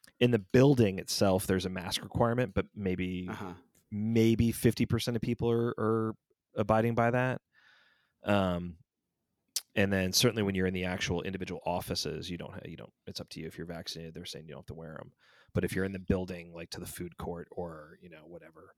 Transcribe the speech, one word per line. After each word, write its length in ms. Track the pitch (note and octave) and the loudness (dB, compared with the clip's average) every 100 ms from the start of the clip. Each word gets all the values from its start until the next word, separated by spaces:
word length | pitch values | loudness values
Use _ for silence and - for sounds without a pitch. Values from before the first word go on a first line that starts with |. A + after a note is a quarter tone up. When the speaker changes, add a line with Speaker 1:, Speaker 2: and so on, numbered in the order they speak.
| - _ | -20 _
Speaker 1:
in 100 | B2 | 4
the 80 | A#2 | 4
building 600 | F#2+ B2+ C3+ C3 G#2+ F#2+ | 4 6 6 6 4 2
itself, 460 | E2+ - G2+ F#2 - | -6 2 4 4 2
there's 200 | F#2+ F#2 | 0 0
a 40 | |
mask 320 | F#2 F2 - | -6 -6 -8
requirement, 520 | - - A#2 A#2+ A#2+ | -6 0 2 2 0
but 120 | G2+ - | -2 -4
maybe, 520 | - F#2+ F2+ F#2 F2+ F#2 | -4 -2 -2 -2 -4 -6
Speaker 2:
Uh-huh. 240 | G#2 G2 F2+ _ _ _ | -8 -10 -12 _ _ _
Speaker 1:
maybe 600 | G#2 G#2+ A2+ A2+ A2+ A#2 | -4 0 4 6 6 2
fifty 340 | - A#2+ - A#2 | 4 2 2 0
percent 300 | A#2 - A2+ | 0 0 -2
of 40 | |
people 280 | - A#2 A#2 | -2 -2 0
are, 240 | A#2 A#2 - | 0 0 0
are 380 | G#2+ A2+ A2 A2 _ _ _ - | 0 0 0 -6 _ _ _ -6
abiding 380 | G#2 A2 A#2 | 2 4 4
by 160 | A#2 A#2 | 2 4
that. 300 | B2 B2+ B2 - _ _ _ _ _ _ _ | 4 2 -2 -10 _ _ _ _ _ _ _
Um, 520 | - G2+ F#2 F2 F2 E2+ _ _ _ _ _ _ _ - - - | 2 4 4 0 -4 -10 _ _ _ _ _ _ _ -12 -4 2
and 160 | G2 | 2
then 200 | G2 F#2 | 4 2
certainly 320 | F#2+ B2+ A2+ | 4 2 2
when 100 | G2+ | 0
you're 140 | F#2+ F#2 | 2 0
in 60 | |
the 100 | F#2 | 0
actual 380 | F2+ F#2 - F2 | -2 -4 -2 -2
individual 380 | - F#2+ F2+ F2+ - | -2 -6 -8 -6 -4
offices, 640 | F2 - F2 - D#2 F2 | -4 -2 -4 -4 -6 -8
you 80 | E2+ | -10
don't 140 | - | -10
ha-, 80 | - | -12
you 120 | - E2 | -14 -14
don't, 160 | - _ - | -16 _ -16
it's 120 | - | -14
up 80 | - | -14
to 100 | - | -12
you 60 | D#2+ | -12
if 100 | - | -10
you're 80 | E2+ | -10
vaccinated. 480 | E2+ F2 E2 E2 | -10 -10 -10 -12
They're 100 | D#2+ | -12
saying 220 | C#2+ C#2 D#2+ | -12 -14 -14
you 60 | |
don't 80 | C#2 | -16
have 60 | D2 | -14
to 80 | |
wear 220 | D#2 D#2+ D#2 | -14 -14 -14
'em. 100 | - _ _ _ _ | -16 _ _ _ _
But 120 | - | 2
if 100 | F#2+ | 2
you're 100 | - | 2
in 80 | F#2+ | -2
the 60 | G2 | -4
building, 540 | F#2 F#2+ F#2 F2+ E2+ | 0 0 0 -8 -12
like, 160 | E2+ E2+ | -14 -12
to 100 | - | -10
the 60 | E2+ | -10
food 300 | - F2 D#2+ | -10 -12 -8
court 320 | - E2+ D#2+ | -8 -8 -10
or, 480 | - F2 E2 D#2 E2+ | -8 -8 -10 -18 -20
you 80 | F2+ | -20
know, 120 | E2 D#2 | -20 -18
whatever, 480 | F2 D#3 D#3+ - | -18 -18 -20 -20